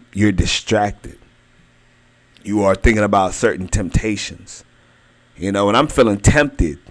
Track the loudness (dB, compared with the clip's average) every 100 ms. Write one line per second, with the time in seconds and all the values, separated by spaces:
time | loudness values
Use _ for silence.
0 | _ 0 0 2 0 -4 -2 -2 -2 -6
1 | -16 -20 _ _ _ _ _ _ _ _
2 | _ _ _ _ -6 0 0 2 2 2
3 | 2 2 0 0 -2 -2 -4 -4 -2 -2
4 | -2 -4 -8 -14 -20 -20 -20 _ _ _
5 | _ _ _ -10 -4 0 2 2 2 2
6 | 2 2 2 2 2 0 -4 -4 -16